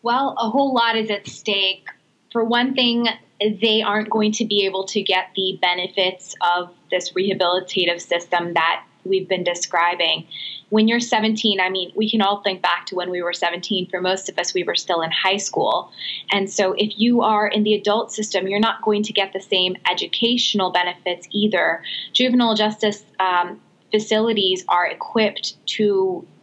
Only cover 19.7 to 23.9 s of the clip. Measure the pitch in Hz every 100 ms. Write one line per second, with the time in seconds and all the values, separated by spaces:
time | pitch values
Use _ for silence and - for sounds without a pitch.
19.7 | 185 - 180 175 - 233 247 - 208 185
20.7 | 180 180 175 180 175 - 208 214 185 165
21.7 | 160 - - - - 254 247 233 214 214
22.7 | 214 208 208 - - 185 180 175 208 _
23.7 | _ _